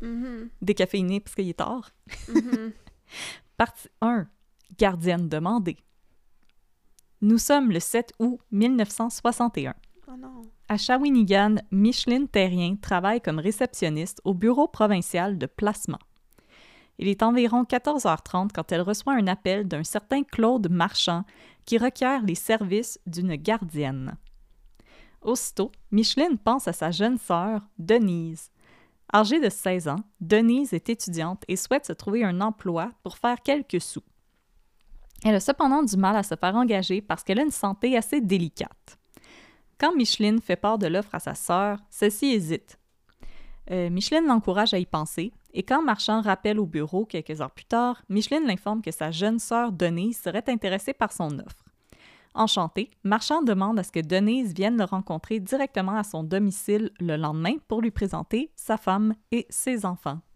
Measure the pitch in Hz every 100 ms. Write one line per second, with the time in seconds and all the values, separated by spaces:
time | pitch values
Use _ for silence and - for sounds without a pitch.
0 | 226 233 254 233 226 - 180 202 185 202
1 | 185 196 - - 190 165 - 247 - _
2 | - - - 233 240 220 226 - - -
3 | _ - - - - - 233 - - _
4 | 220 240 160 _ _ _ _ - 202 175
5 | 170 175 170 156 170 233 180 139 _ _
6 | _ _ _ _ _ _ _ _ _ _
7 | _ _ 208 226 - 285 254 170 - 233
8 | 233 - 233 247 _ 202 233 254 208 -
9 | 233 - 233 233 240 160 131 - - -
10 | - 254 262 254 226 - - 208 - 254
11 | 285 262 196 196 208 214 - 190 214 247
12 | - 247 285 208 185 180 175 202 - 185
13 | 190 233 190 156 175 - 247 - 165 151
14 | 165 - - 180 214 254 320 - 214 190
15 | - 175 190 190 127 - 208 208 - -
16 | - _ _ _ _ - - - _ -
17 | 190 196 226 240 233 240 240 247 294 294
18 | 208 160 - 185 196 185 156 170 180 208
19 | - 269 190 190 185 196 196 156 160 208
20 | - 277 285 - 226 254 185 175 175 -
21 | - 170 190 - - _ - 226 247 -
22 | 254 277 208 175 - 220 196 202 240 -
23 | - 170 180 151 160 220 170 151 139 135
24 | 131 - - - - _ - - _ -
25 | - _ - 262 - - 208 - - 202
26 | 226 - 339 254 - 262 - 170 160 175
27 | 214 247 - 170 190 214 208 - 165 233
28 | 202 170 165 160 - _ _ _ _ _
29 | - 208 214 320 247 - 190 185 160 156
30 | - _ 165 214 233 254 285 165 - 233
31 | - 165 160 190 - 185 - 277 - 170
32 | - 220 208 175 208 214 190 170 196 -
33 | 175 - 240 240 - 294 277 180 - -
34 | - _ _ _ _ _ _ _ _ -
35 | - - 214 202 - 277 277 285 269 196
36 | 190 214 196 156 180 214 247 202 185 185
37 | 208 165 - 196 302 - 196 196 240 247
38 | 220 294 208 190 165 - - - - -
39 | _ - - - - _ _ - 302 339
40 | 233 - 208 226 - 175 208 220 180 180
41 | 202 - - 143 - 175 202 202 - -
42 | 208 214 277 226 156 165 - - _ _
43 | _ _ - - - - - 185 175 180
44 | - 311 330 233 208 190 226 190 175 160
45 | 156 - 190 - _ - 196 269 311 208
46 | - 220 214 190 208 214 185 160 151 185
47 | 220 170 151 156 135 - - 233 247 240
48 | - 202 - 294 294 180 202 220 180 156
49 | 156 165 202 226 - 233 240 180 175 170
50 | 208 233 185 185 - 240 196 190 - 277
51 | 220 - 160 139 - - _ _ _ -
52 | - - _ - 220 - 165 - 240 _
53 | 196 214 - 311 269 190 196 220 185 165
54 | 160 185 208 254 233 170 202 233 190 190
55 | 196 160 - 220 190 269 269 - 185 214
56 | 202 160 160 190 202 185 - 208 220 -
57 | 175 151 156 156 170 294 - 220 226 -
58 | 196 160 165 220 320 - - 220 - 190
59 | 214 220 _ 233 - - - 247 196 180
60 | 151 147 -